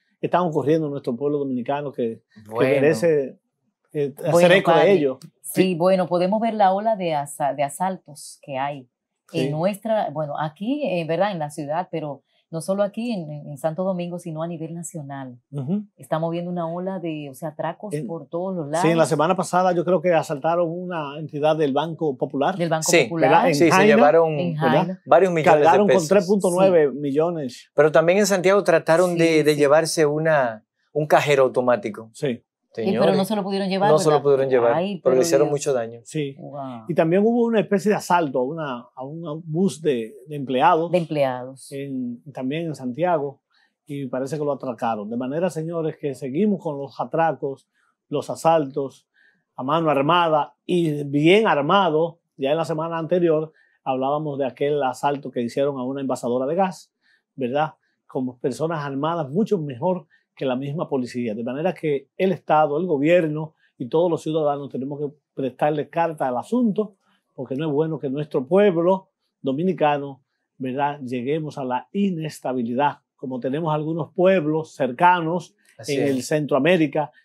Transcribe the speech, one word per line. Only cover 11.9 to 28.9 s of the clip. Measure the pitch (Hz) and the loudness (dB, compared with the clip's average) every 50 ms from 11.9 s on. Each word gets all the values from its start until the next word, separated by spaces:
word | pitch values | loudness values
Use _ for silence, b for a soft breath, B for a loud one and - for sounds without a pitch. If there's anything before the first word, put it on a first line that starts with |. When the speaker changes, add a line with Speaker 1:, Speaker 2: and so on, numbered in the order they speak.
Speaker 3:
pero | - 160 156 147 139 - _ _ _ _ _ _ | -6 -8 -6 -8 -10 -12 _ _ _ _ _ _
no | 165 160 | -10 -8
solo | 160 - 196 202 202 | -4 -4 -2 -2 -2
aquí | 196 202 226 226 247 | -2 -4 -6 -6 -6
en, | 226 185 160 151 | -6 -6 -8 -10
en | 151 147 147 147 147 135 | -12 -12 -12 -14 -12 -6
Santo | - 160 160 165 185 | -6 -6 -4 -2 -4
Domingo, | 190 185 175 175 175 175 175 | -4 -4 -4 -6 -8 -8 -10
sino | - 175 156 156 | -10 -10 -8 -8
a | 160 | -6
nivel | 170 175 151 160 165 170 | -8 -8 -8 -10 -10 -10
nacional. | 170 165 - - 165 143 139 139 139 135 127 123 120 _ _ | -12 -12 -12 -12 -12 -12 -12 -12 -12 -12 -12 -14 -18 _ _
Speaker 1:
Ujú. | 143 143 131 135 190 208 208 - _ | -10 -8 -6 -4 -4 -4 -6 -8 _
Speaker 3:
Estamos | - 151 - 160 160 165 165 | -20 -8 -4 -4 -2 -2 -2
viendo | 165 175 175 180 | -4 -4 -6 -6
una | 180 180 165 165 170 | -6 -6 -6 -6 -6
ola | 180 185 190 190 185 | -6 -6 -6 -6 -6
de, | 160 170 156 151 147 143 | -6 -6 -8 -8 -10 -12
o | 131 | -12
sea, | - 170 156 | -12 -10 -10
atracos | 147 - 160 160 170 - - 208 147 | -8 -8 -8 -8 -8 -10 -10 -8 -8
Speaker 1:
En, | 151 147 | -8 -8
Speaker 3:
por | 107 165 160 143 - | -8 -10 -10 -10 -8
todos | - 170 180 190 190 | -8 -6 -4 -4 -4
los | 175 151 139 151 165 | -6 -4 -4 -2 0
Speaker 1:
sí, | - | 2
en | 160 170 | 2 2
la | 165 | 2
Speaker 3:
lados. | 160 127 | 2 2
Speaker 1:
semana | 160 147 151 170 185 | 2 2 2 2 2
pasada | 180 170 - - 180 185 185 180 | 0 0 0 0 2 2 2 2
yo | 175 160 | 2 2
creo | 175 180 170 | 2 2 2
que | 151 180 170 | 2 2 2
asaltaron | 156 139 - 160 139 135 160 170 175 175 160 | 2 2 0 -4 -4 -2 0 0 0 0 -2
una | 165 180 180 175 180 165 147 139 143 156 | -2 -6 -8 -8 -6 -6 -6 -8 -8 -10
entidad | 160 143 151 143 143 156 160 | -10 -10 -4 0 2 2 4
del | 156 160 139 131 | 4 2 2 2
Banco | 143 151 170 160 - 165 151 131 | 0 -2 -2 -4 -4 -2 -2 -2
Popular. | - 151 127 - 135 143 170 190 | -2 -4 -4 -2 0 0 0 0
Speaker 3:
Del | 156 175 165 | 0 -2 0
Banco | 160 160 160 - | 0 -2 2 4
Speaker 2:
Sí, | - 170 131 | 4 4 4
Speaker 3:
Popular. | 110 170 165 156 - | 2 0 0 4 4
Speaker 1:
¿verdad? | 160 170 - - | 6 6 6 4
En | 151 | 4
Speaker 2:
sí, | - 175 | 4 4
se | 156 180 | 6 6
Speaker 1:
Jaina, | 190 202 214 220 | 6 6 6 6
Speaker 2:
llevaron | 220 143 147 156 165 165 160 156 147 | 8 6 6 6 6 4 4 2 -2
Speaker 3:
En | 180 175 160 | -2 -2 -2
Speaker 1:
¿verdad? | 151 151 160 156 156 | 0 0 2 2 2
Speaker 3:
Jaina. | 185 180 185 - _ | 2 0 -4 -8 _
Speaker 2:
varios | 131 139 170 190 185 175 | 2 4 4 4 4 2
millones | 160 151 175 160 151 | 2 4 4 6 6
de | 147 | 6
Speaker 1:
Cargaron | 156 175 196 208 190 | 6 6 6 6 4
con | 175 | 4
Speaker 2:
pesos. | 190 160 151 | 2 2 2
Speaker 1:
tres | 196 208 185 175 | 2 2 4 2
punto | 214 202 185 185 175 | 2 2 2 2 2
nueve | 180 190 196 180 165 151 139 123 | 4 4 4 6 4 4 2 0
millones. | 139 147 143 135 147 160 175 175 160 143 123 - - - _ _ | -2 -6 -2 0 0 0 0 -2 -4 -6 -8 -10 -12 -18 _ _
Speaker 2:
Pero | - 147 156 | 2 4 4
también | 151 170 160 170 180 202 | 4 4 4 4 4 4
en | 208 | 2
Santiago | 185 202 185 160 185 196 202 175 | 2 0 2 4 4 4 4 4
trataron | - 165 160 160 - | 4 2 2 4 4